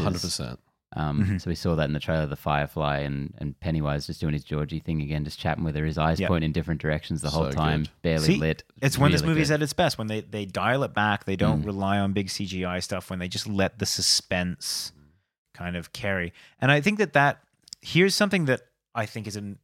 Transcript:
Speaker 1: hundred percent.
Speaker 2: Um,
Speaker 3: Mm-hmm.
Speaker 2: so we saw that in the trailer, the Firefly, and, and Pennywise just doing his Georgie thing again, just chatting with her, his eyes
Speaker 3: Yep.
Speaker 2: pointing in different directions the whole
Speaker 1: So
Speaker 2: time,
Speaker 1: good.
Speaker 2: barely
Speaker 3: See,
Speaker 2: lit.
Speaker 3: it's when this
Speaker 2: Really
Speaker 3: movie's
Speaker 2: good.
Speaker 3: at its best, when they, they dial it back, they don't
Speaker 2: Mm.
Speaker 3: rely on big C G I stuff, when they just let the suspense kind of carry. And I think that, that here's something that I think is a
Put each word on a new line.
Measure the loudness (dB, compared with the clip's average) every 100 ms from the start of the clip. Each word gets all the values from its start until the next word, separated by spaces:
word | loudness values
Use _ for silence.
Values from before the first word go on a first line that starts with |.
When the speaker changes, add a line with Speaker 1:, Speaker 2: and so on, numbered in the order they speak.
Speaker 1:
hundred | 0 -2
percent. | -4 -4 -6 -10 _ _ _ -4
Speaker 2:
Um, | -2 0
Speaker 3:
Mm-hmm. | 0 0
Speaker 2:
so | -2
we | -2
saw | 0
that | 2 2
in |
the | -2
trailer, | -2 -2 -2
the | -4
Firefly, | -2 0 0 -2 -2 -2
and, | -2 -4 -6 -6
and | -8 -6
Pennywise | -2 0 0 -2 -4
just | -4
doing | -2
his | -2
Georgie | -4 -4 -4 -6
thing | -4 -4
again, | -2 -4
just | -4 -4
chatting | -4 -2
with | -2
her, | -2
his | -2 0
eyes | 2 2
Speaker 3:
Yep. | 2
Speaker 2:
pointing | 2 2
in |
different | 0 -2 -2
directions | -2 -2 -2 -4
the | -2
whole | 0 0
Speaker 1:
So |
Speaker 2:
time, | 2 2 2
Speaker 1:
good. | -2 -4
Speaker 2:
barely | 0 2 2
Speaker 3:
See, | 2
Speaker 2:
lit. | 2 -2 -8 -2
Speaker 3:
it's | -2 4
when | 4
this | 4
Speaker 2:
Really | 2
Speaker 3:
movie's | 2 2
Speaker 2:
good. |
Speaker 3:
at | 2
its | 0
best, | 2 0 0
when | -4
they, | -6
they | -4 -6
dial | -4 0 2 2
it | 0
back, | 2 2 2
they | 0
don't | 2 2 2
Speaker 2:
Mm. | 0
Speaker 3:
rely | -2 2 2
on | 2
big | 0 -2
C | -6 -6
G | -4
I | -4 -4
stuff, | -4 -6 -6
when | -6
they | -4
just | -6 -2
let | 0 0 0
the | -2
suspense | 0 2 0 0 -2 -2 -4 -6 -6 -8 -14 -20 _ _ _ _
kind | -10 -6
of | -6 -8
carry. | -6 -2 -2 -4 -8 -20 _
And | 4
I | 4
think | 2 0
that, | 4
that | 6 4 2 _ _ _ -18
here's | 0 4 4
something | 4 2 2
that | 2 0 -2 _ _
I | -6
think | -6 -8 -8
is | -8
a | -10 -12